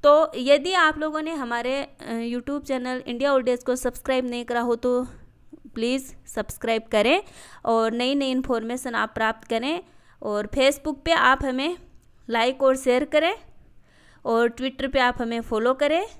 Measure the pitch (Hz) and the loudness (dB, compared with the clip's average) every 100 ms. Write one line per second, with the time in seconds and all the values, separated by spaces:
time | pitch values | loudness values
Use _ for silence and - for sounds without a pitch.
0 | 294 294 311 - 254 285 302 370 320 311 | 8 6 4 0 4 4 4 4 4 2
1 | 311 302 311 330 247 240 247 269 - - | -4 -4 -6 -6 -4 -4 -2 -4 -6 -12
2 | - 226 233 247 240 285 277 262 247 254 | -8 -6 -4 -6 -4 -6 -4 -4 -4 -8
3 | 254 240 277 269 247 247 - 254 247 - | -6 -2 2 2 2 -2 -2 -2 -2 -6
4 | - 262 254 240 240 240 240 233 247 247 | -2 -2 0 -6 -4 -2 0 0 0 0
5 | 254 - - _ - - 240 - 226 262 | -2 -10 -20 _ -20 -20 -14 -4 -2 -2
6 | 262 - - - 208 - 226 220 220 220 | -4 -20 -12 -8 -8 -6 -2 -2 0 2
7 | 214 339 415 - - - - 226 226 233 | 4 2 0 -18 -20 -10 0 2 2 0
8 | 247 285 269 254 262 233 226 247 254 233 | 0 0 0 -2 0 -2 -2 -6 -4 -4
9 | 226 - 220 226 - 226 254 339 - - | -4 -2 -2 -2 -4 -4 -2 -4 -8 -20
10 | - - - 208 208 - 262 277 311 285 | -20 -12 -6 -4 -4 2 2 2 -4 -6
11 | - 330 254 269 277 254 285 359 - - | 0 4 4 4 0 -2 -4 -6 -12 -20
12 | _ - - 233 240 269 269 262 262 247 | _ -20 -4 0 0 2 2 2 2 0
13 | 294 302 320 453 - - - - - _ | 2 2 2 -2 -10 -20 -20 -20 -20 _
14 | - - - 226 233 233 262 262 262 269 | -20 -10 -2 2 2 0 -8 -4 -2 2
15 | 247 247 233 233 226 220 233 262 285 320 | 2 0 -4 -4 -4 -2 0 0 0 0
16 | 427 - | -2 -12